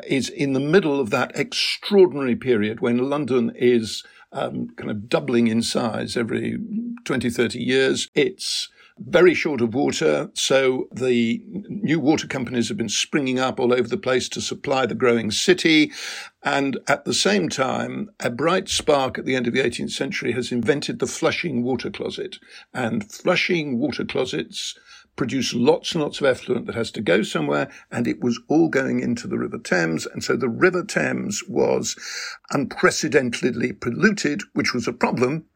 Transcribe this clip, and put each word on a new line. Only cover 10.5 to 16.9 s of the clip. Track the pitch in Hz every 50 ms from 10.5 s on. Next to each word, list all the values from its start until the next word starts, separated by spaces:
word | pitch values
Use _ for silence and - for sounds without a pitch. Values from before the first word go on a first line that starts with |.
| 139 135 135 131 131 131 - -
the | - 113 127 127 123 120 117 113 120 - - - - - - -
new | - 107 - 131 151 170
water | 123 143 160 - - 151
companies | - 135 127 - 127 120 113 -
have | 123
been | 101 113 107
springing | - - - - - 160 139 131 127 127
up | 131 131 - -
all | 127 120
over | 123 127 120 120
the | 123
place | 101 - 127 131 127 120 -
to | - 120
supply | 104 - 120 - - 139 139 151 131
the | 107 -
growing | - 131 120 117 117 110 107
city. | 104 - - - 180 - - 165 160 156 151 147 - - - - - - - - _ _ -
And | 143 143 139 139 139 - - -
at | -